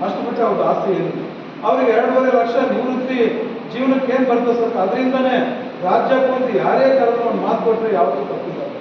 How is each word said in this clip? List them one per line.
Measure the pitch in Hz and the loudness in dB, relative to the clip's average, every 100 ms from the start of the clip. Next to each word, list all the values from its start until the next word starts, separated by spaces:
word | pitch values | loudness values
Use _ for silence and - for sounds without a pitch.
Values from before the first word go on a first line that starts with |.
| 151 | -6
ಅಷ್ಟು | 151 233 | -4 -4
ಬಿಟ್ಟರೆ | 240 220 | -2 0
ಅವ್ರದ್ದು | 196 - | 0 0
ಆಸ್ತಿ | - 196 170 | 0 0 -2
ಏನಿದೆ. | 165 - - - - - - | -2 -6 -8 -12 -14 -6 0
ಅವ್ರಿಗೆ | 262 247 226 | 2 2 2
ಎರಡೂವರೆ | 254 254 254 247 | 2 2 4 2
ಲಕ್ಷ | 233 269 226 | 2 0 0
ನಿವೃತ್ತಿ | 202 254 254 254 254 220 - - - - | 0 -2 -2 -2 0 0 0 -6 -8 -10
ಜೀವನಕ್ಕೆ | 240 262 262 254 262 | -4 0 2 2 0
ಏನ್ | 247 | 2
ಬರ್ತದೆ | 233 247 240 | 2 2 0
ಸರ್? | 226 - | 0 0
ಅದರಿಂದನೇ | 196 262 262 254 254 254 - - - - - | 0 0 0 0 2 0 -2 -4 -8 -6 0
ರಾಜ್ಯ | 330 - 262 262 | 0 2 2 2
ಪೂರ್ತಿ | 247 247 202 | 0 0 0
ಯಾರೇ | - 254 269 269 | 2 4 4 4
ಕರೆದು | 233 240 233 | 2 2 0
ಒಂದು | 202 196 | -2 -2
ಮಾತು | 220 226 | 0 0
ಕೊಟ್ಟರೆ | 220 220 190 | 0 0 2
ಯಾವತ್ತೂ | - 139 139 | 2 0 -4
ತಪ್ಪಿಲ್ಲ. | 123 - - 180 - | -6 -8 -8 -8 -10